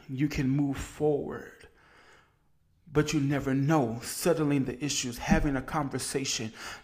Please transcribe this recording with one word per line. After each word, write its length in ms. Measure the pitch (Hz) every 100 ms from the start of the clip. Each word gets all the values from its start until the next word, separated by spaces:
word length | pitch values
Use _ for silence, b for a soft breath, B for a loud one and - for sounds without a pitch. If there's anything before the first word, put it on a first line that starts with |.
| -
You 220 | 131 147
can 200 | 156 131
move 280 | 139 143 131
forward. 880 | - - 151 143 - - - - - _ b b b b b b b _ _ _ -
But 180 | 147 151
you 80 | 156
never 340 | 139 143 127
know. 460 | 135 139 160 117 117
Settling 640 | - - 185 160 147 143
the 180 | 127 -
issues, 360 | 147 - 123 120
having 400 | - 160 147 135
a 40 |
conversation 920 | 127 160 139 131 - 143 135 - 110 - B B